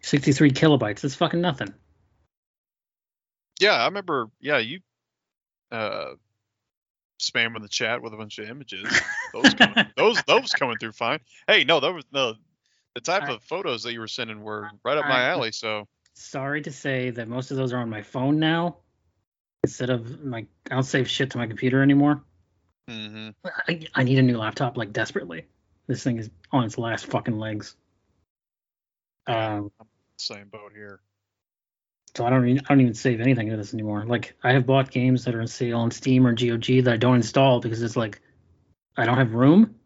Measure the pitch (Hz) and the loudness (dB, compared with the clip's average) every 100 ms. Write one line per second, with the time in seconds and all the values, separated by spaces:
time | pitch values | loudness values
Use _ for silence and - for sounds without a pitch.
0 | - 147 139 135 151 131 160 147 110 101 | 0 0 2 6 6 6 4 4 2 -4
1 | 147 131 170 170 175 139 101 - _ _ | -6 -2 -2 0 -2 -2 -8 -10 _ _
2 | _ _ _ _ _ _ _ _ _ _ | _ _ _ _ _ _ _ _ _ _
3 | _ _ _ _ _ - 190 165 123 196 | _ _ _ _ _ 0 2 4 2 -2
4 | 185 143 110 _ 135 147 113 175 _ _ | -4 -4 -4 _ -2 0 0 -8 _ _
5 | _ _ _ _ _ _ _ 117 107 101 | _ _ _ _ _ _ _ -6 -6 -6
6 | 71 65 _ _ _ _ _ _ _ _ | -10 -14 _ _ _ _ _ _ _ _
7 | _ _ - 123 117 113 104 - 117 123 | _ _ -4 -2 -2 -4 -8 -4 -2 -4
8 | 120 107 107 - 107 131 131 92 98 - | -6 -14 -14 -14 -14 -16 -14 -12 -2 -2
9 | - - - - 233 - 208 220 196 - | -2 -10 -10 2 2 4 2 2 -2 2
10 | 190 233 - 226 269 - 135 113 113 107 | 2 2 2 2 2 -2 -2 -4 -8 -4
11 | 117 151 _ - - 208 139 160 135 180 | -4 -4 _ -14 2 2 4 2 2 -4
12 | 135 139 127 110 _ _ _ _ _ - | -8 -2 -2 -4 _ _ _ _ _ -12
13 | 120 185 143 117 _ 170 185 117 113 120 | -2 -2 -2 -8 _ -8 -4 -6 -6 -10
14 | 110 - 113 107 107 107 104 104 117 147 | -10 -8 -10 -10 -10 -10 -12 -10 -2 -2
15 | 147 131 127 170 113 - 113 107 104 _ | 2 2 2 0 -4 -6 -6 -6 -8 _
16 | _ _ - 143 135 147 151 139 147 131 | _ _ -14 -10 -6 -6 -8 -10 -4 -4
17 | 127 120 113 123 131 135 131 123 117 107 | -4 -6 -8 -8 -6 -4 -2 -2 -6 -8
18 | 101 131 131 151 156 170 175 - _ _ | -10 -4 0 2 2 2 -2 -6 _ _
19 | _ _ _ _ _ _ - - 127 127 | _ _ _ _ _ _ -4 -2 -2 -2
20 | 113 160 147 117 107 _ - 127 131 139 | -4 -12 -10 -10 -12 _ -6 -2 0 0
21 | 131 - 135 - 117 107 127 131 139 143 | 0 -2 -4 -4 -6 -2 0 4 6 6
22 | 143 147 - _ _ _ _ _ - 113 | 4 2 -4 _ _ _ _ _ -16 -12
23 | 107 107 110 107 180 - - 165 156 - | -12 -14 -16 -14 -14 -8 -6 -6 -4 0
24 | 127 135 127 120 107 110 131 120 107 107 | 2 4 4 2 -4 -4 -4 -4 -6 -4
25 | 110 101 92 82 80 _ _ _ - 113 | -4 -6 -10 -14 -16 _ _ _ -8 -4
26 | - 117 110 _ _ 139 117 - 113 110 | -2 -4 -6 _ _ -2 -2 -4 -6 -6
27 | - 120 113 110 110 107 - - _ _ | -4 -6 -4 -4 -4 -8 -10 -18 _ _
28 | _ _ _ _ _ _ _ _ _ _ | _ _ _ _ _ _ _ _ _ _
29 | _ _ - 117 110 104 101 _ - _ | _ _ -4 -2 -2 -4 -8 _ -20 _
30 | _ _ - 104 101 107 104 104 104 98 | _ _ -10 -10 -16 -20 -20 -20 -20 -20
31 | _ _ _ _ _ _ _ _ _ _ | _ _ _ _ _ _ _ _ _ _
32 | _ - 120 131 123 131 139 139 123 113 | _ -4 2 2 4 2 4 6 6 2
33 | 135 113 120 127 107 110 104 113 107 104 | -2 0 2 2 0 -4 -6 -6 -4 -4
34 | 110 120 - _ 123 131 123 135 131 131 | -2 -4 -4 _ 2 2 4 2 2 0
35 | 123 127 123 117 113 - 120 117 117 - | 2 2 0 -4 -6 -4 -4 0 -2 -2
36 | - 131 127 117 123 117 113 127 123 113 | 2 4 6 4 0 -2 2 4 4 4
37 | 120 123 110 - 135 123 120 110 117 117 | 4 4 4 4 6 4 0 -4 -4 -2
38 | 110 98 _ _ _ _ _ _ _ - | -4 -6 _ _ _ _ _ _ _ -4
39 | 117 123 127 113 131 175 226 - | 0 2 2 4 6 8 6 2